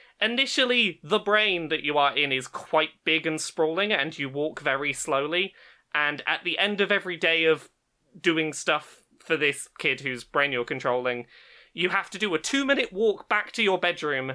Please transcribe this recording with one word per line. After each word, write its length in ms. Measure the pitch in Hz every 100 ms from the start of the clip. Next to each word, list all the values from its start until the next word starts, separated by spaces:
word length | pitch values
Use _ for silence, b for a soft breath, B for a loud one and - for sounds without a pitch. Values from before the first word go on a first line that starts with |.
| B _
initially, 800 | 220 240 269 - 254 247 208 -
the 160 | 147 214
brain 520 | 208 214 214 175 156
that 120 | 156
you 160 | 143 147
are 180 | 139 131
in 140 | 143
is 160 | 131 127
quite 440 | - - 156 156 -
big 240 | - 156 160
and 140 | 156
sprawling, 520 | - - 156 165 208
and 240 | 190 147 156
you 120 | 139
walk 320 | 139 151 -
very 320 | 139 135 143
slowly. 600 | 135 - 135 147 175 190 b b b _
And 300 | 151 147 147
at 200 | - 156
the 120 | 175 151
end 200 | 202 202
of 120 | 202
every 240 | 202 190 165
day 300 | 170 165 160
of 220 | 151 - _ _ _ _ 175
doing 320 | 180 160 156
stuff 500 | 147 - 151 - - _ _
for 180 | - 160
this 300 | 143 139 - -
kid 240 | 151 127
whose 200 | 135 123
brain 300 | - 147 143
you're 120 | 127
controlling, 640 | 120 135 131 123 123 120 120 b b b b
you 160 | 165 180
have 220 | 190 190
to 80 | 185
do 140 | 208
a 60 | 156
two-minute 540 | - 277 277 269 247
walk 360 | 185 220 190 -
back 220 | 208 -
to 100 | -
your 140 | 208 180
bedroom 560 | 175 160 151 135 131